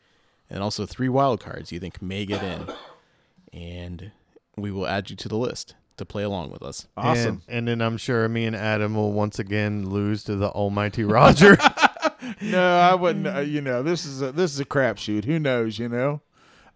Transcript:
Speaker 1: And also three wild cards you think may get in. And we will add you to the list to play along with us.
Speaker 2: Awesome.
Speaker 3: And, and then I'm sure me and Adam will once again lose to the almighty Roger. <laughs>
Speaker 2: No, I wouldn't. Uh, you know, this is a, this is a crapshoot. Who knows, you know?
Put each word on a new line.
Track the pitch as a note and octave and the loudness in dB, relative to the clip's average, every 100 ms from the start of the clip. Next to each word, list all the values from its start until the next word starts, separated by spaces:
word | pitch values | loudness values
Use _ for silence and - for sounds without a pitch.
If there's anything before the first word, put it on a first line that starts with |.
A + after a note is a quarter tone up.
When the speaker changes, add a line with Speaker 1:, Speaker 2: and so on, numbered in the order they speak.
| _ _ _ _ - | _ _ _ _ -14
Speaker 1:
And | F#2 | -8
also | G#2 - G2 | -6 -6 -8
three | - B2+ | -4 -2
wild | C3 C#3 G#2+ | 0 0 -2
cards | - - D#2 | -6 -14 -12
you | F2 | -10
think | F2+ - | -10 -10
may | F#2 G2 | -8 -6
get | G2+ G2 | -4 -6
in. | F#2+ D#2+ D#2+ - - - _ _ _ _ _ | -6 -8 -10 -14 -20 -20 _ _ _ _ _
And | E2 E2+ F2+ F2 E2+ G2 - _ _ _ G#2+ | -16 -12 -12 -12 -12 -16 -20 _ _ _ -10
we | G2+ | -8
will | G2 D2+ | -6 -4
add | G2 G2 | -4 -6
you | - | -10
to | - | -6
the | G#2+ | -4
list | B2+ - - - _ - | -4 -6 -14 -20 _ -16
to | - | -10
play | G#2 | -6
along | G#2 F#2+ C#2+ | -4 -4 -8
with | G1+ | -10
us. | C2+ - - - | -12 -14 -14 -4
Speaker 2:
Awesome. | C3+ A#2+ A2+ F2 - | 0 2 0 -4 -8
Speaker 3:
And, | A#2+ | -6
and | A#2 | -2
then | A#2 | -2
I'm | A2+ A2+ | -2 -2
sure | - A#2 A2+ | -2 0 0
me | A#2 A2+ | 0 -2
and | G#2 | -2
Adam | G#2+ G#2+ G#2 | -2 0 0
will | G#2+ G#2 | 0 0
once | G#2 G#2 - | 0 -2 -2
again | G2 G#2+ G#2 G#2 F#2+ | -4 -2 0 -2 -2
lose | G2+ G#2 G#2+ | -2 0 -2
to | - G2+ | -2 -2
the | G2+ | -2
almighty | G#2 G2+ G2+ G#2 A#2 | 0 -2 0 -2 0
Roger. | G#2 A2 C#3 C#3+ G3+ - | 2 8 8 10 10 10
<laughs> | D4 D#4 D4+ - D#4 - B3 - | 6 4 2 2 -4 -4 -12 -10
Speaker 2:
No, | G#3 F3+ F3+ F3 | -2 2 4 6
I | F3 | 6
wouldn't. | F#3 F3 D#3 D3+ | 4 2 0 -2
Uh, | C#3 | -4
you | D3 D3 | -4 -4
know, | C3+ B2 | -2 -2
this | D3+ E3+ | 0 -2
is | D3 C3+ | -4 -6
a, | C3+ | -4
this | D3+ F3+ | 0 -2
is | C#3 | -2
a | |
crapshoot. | C#3+ C#3+ B2 G2 G#2+ G#2+ | -2 0 0 0 -2 -2
Who | A2+ E3 | 0 0
knows, | C#3+ B2 A2+ G#2+ | 0 0 -2 -4
you | A#2+ | -4
know? | A#2+ C#3 D3 - _ _ - _ | -2 -2 -4 -10 _ _ -20 _